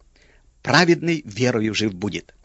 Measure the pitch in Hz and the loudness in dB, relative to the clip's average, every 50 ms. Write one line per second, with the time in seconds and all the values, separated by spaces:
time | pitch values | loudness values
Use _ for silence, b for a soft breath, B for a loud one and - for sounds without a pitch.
0 | _ _ _ b b b b b b b b _ - 139 139 160 180 165 170 - | _ _ _ b b b b b b b b _ -2 2 4 4 6 4 4 2
1 | - 165 170 156 - 113 101 107 127 123 120 113 107 110 101 92 107 110 92 87 | 0 -2 -4 -4 -6 -8 -4 0 0 0 2 0 -2 -2 -2 -2 -2 -2 -4 -4
2 | 104 104 - 80 - _ _ _ | -6 -6 -6 -8 -12 _ _ _